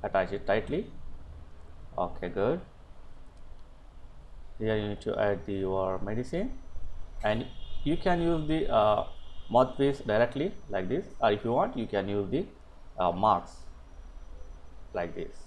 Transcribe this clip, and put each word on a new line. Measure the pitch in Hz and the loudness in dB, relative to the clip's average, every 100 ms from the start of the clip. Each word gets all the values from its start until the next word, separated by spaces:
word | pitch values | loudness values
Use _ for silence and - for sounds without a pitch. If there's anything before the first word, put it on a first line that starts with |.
attach | 104 95 92 | 2 2 2
it | 98 - | -2 2
tightly. | 107 - 147 - - - - - - - - - - - - | 2 2 -2 -2 -8 -8 -8 -10 -14 -14 -14 -14 -14 -10 -4
Okay, | 90 - 90 | -4 -2 -4
good. | 82 107 175 - - - - - - - - - - - - - - - - - - - - | 2 2 2 -4 -18 -18 -16 -14 -14 -14 -14 -14 -12 -14 -16 -18 -16 -14 -14 -14 -14 -12 -2
Here | 110 107 | 2 2
you | 104 | 0
need | 101 | -4
to | - - | -2 2
add | 104 98 - | 2 2 -2
the, | |
your | 98 95 95 95 95 | -2 0 2 0 0
medicine, | 98 110 127 170 247 - - - - - - - | 0 -2 -2 -2 -2 -4 -4 -2 0 0 -4 -2
and | 107 110 - - - - | 0 0 -2 -6 0 2
you | 143 170 | 2 2
can | 190 175 | 4 4
use | 170 165 151 | 4 2 2
the, | 160 123 | 2 4
uh, | 117 107 104 - - - - - | 6 6 4 0 -6 -8 -8 2
mouthpiece | 117 131 - 139 139 | 6 6 4 2 2
directly | - 107 123 139 170 - - | 2 4 4 2 -2 -2 -2
like | 98 92 | -2 0
this, | 147 - - | -2 -2 2
or | 117 | 4
if | 104 | 4
you | 113 | 4
want, | 123 143 - | 2 2 0
you | 110 | 0
can | 101 95 | 0 2
use | 101 95 | 0 2
the, | 135 202 - - - - - | 0 -2 -10 -20 -18 -14 2
uh, | 90 | 2
marks | 90 107 92 - - - - - - - - - - - - - - - | 6 6 6 2 -12 -14 -14 -16 -16 -14 -14 -12 -12 -12 -12 -14 -14 -8
like | 92 85 | -4 -4
this. | 82 82 - | -4 -8 -8